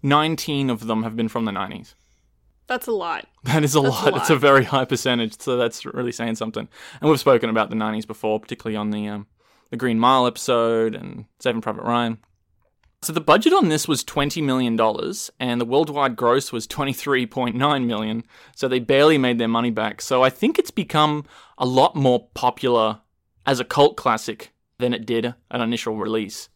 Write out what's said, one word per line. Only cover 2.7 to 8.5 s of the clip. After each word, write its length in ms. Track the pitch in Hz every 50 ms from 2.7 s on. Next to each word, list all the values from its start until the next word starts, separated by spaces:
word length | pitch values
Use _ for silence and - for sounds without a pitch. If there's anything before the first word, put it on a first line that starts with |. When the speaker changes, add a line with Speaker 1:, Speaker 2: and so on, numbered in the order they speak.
| 254 240 -
Speaker 2:
a 40 | -
lot. 360 | 226 202 175 170 143 107 - _ _ _ -
Speaker 1:
That 200 | 127 131 160 151
is 120 | 143 135
a 60 | 156
Speaker 2:
That's 60 | 135
a 180 | 139 127 - - 147
Speaker 1:
lot. 60 | - -
It's 80 | - -
a 40 | 160
Speaker 2:
lot. 80 | 131
Speaker 1:
very 220 | 139 143 139 135 123
high 220 | - 139 135 127
percentage, 520 | - 135 120 - 131 123 120 113 110 - -
so 180 | - - 127
that's 260 | 123 120 117 - - -
really 280 | 143 - 135 123 120 -
saying 220 | - 120 117 110
something. 340 | 110 120 113 110 110 113 - _ - - - - -
And 80 | - 151
we've 100 | 156 135
spoken 300 | - 143 131 117 - 117
about 200 | 110 110 107 95
the 60 | 104
nineties 300 | 110 107 110 107 110 110
before, 340 | - 110 - - 110 107 107
particularly 380 | - -